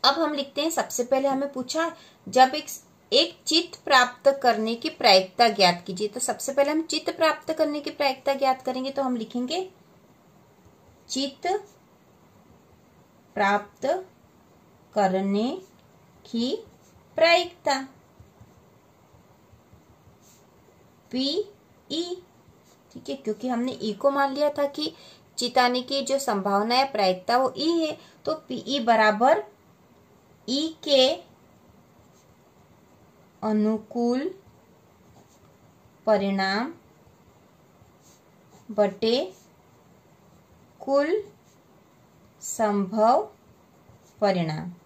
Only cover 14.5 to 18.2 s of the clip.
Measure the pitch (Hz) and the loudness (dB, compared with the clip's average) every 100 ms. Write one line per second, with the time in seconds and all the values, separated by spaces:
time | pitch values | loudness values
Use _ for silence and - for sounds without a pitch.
14.5 | _ _ _ _ 208 196 190 196 202 240 | _ _ _ _ 0 2 2 0 0 -2
15.5 | 370 - - _ _ _ - - 226 247 | -6 -12 -20 _ _ _ -20 -8 -4 -2
16.5 | 440 - - - - _ - 330 339 349 | -4 -8 -20 -20 -20 _ 2 4 4 2
17.5 | - 294 269 269 - _ _ | -6 -4 -4 -6 -18 _ _